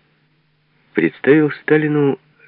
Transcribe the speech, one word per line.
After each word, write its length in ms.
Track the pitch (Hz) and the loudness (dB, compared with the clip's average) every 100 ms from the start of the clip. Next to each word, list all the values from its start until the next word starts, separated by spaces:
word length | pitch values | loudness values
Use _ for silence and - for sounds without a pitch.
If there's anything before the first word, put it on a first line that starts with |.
| _ _ _ _ _ _ _ _ _ | _ _ _ _ _ _ _ _ _
представил 580 | - 82 - - 156 151 | -4 -4 -2 0 2 2
Сталину 640 | - - 151 151 147 143 131 _ _ | -4 -2 0 0 0 -2 -2 _ _